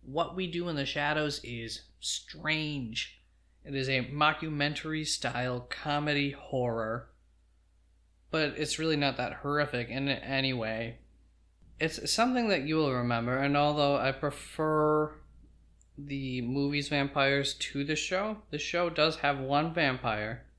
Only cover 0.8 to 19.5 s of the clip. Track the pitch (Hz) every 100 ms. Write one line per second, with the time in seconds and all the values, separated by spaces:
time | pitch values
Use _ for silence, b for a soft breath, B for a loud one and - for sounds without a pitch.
0.8 | 135 151 147 151 151 143 120 117 113 -
1.8 | - _ - - - 151 156 156 151 143
2.8 | 117 113 - - _ _ _ _ - 139
3.8 | 131 131 123 143 151 151 160 147 143 151
4.8 | 156 156 151 - 127 120 127 123 123 -
5.8 | 151 147 147 143 139 139 - 131 123 113
6.8 | 110 117 - - _ _ _ _ _ _
7.8 | _ _ _ _ _ 160 151 - 151 -
8.8 | 160 151 143 127 123 - 143 147 147 123
9.8 | 117 123 139 131 - 135 135 127 110 110
10.8 | 113 117 - - _ _ _ _ - -
11.8 | 160 - 165 - 240 254 226 180 139 156
12.8 | 151 127 120 117 117 131 139 143 147 147
13.8 | 143 143 127 135 147 - - - 156 156
14.8 | 151 151 151 - - - - - - _
15.8 | _ - 143 139 135 127 120 139 143 143
16.8 | 143 143 139 143 135 139 139 - - 139
17.8 | 143 151 - 185 214 214 - 147 - 175
18.8 | 175 165 156 160 143 139 135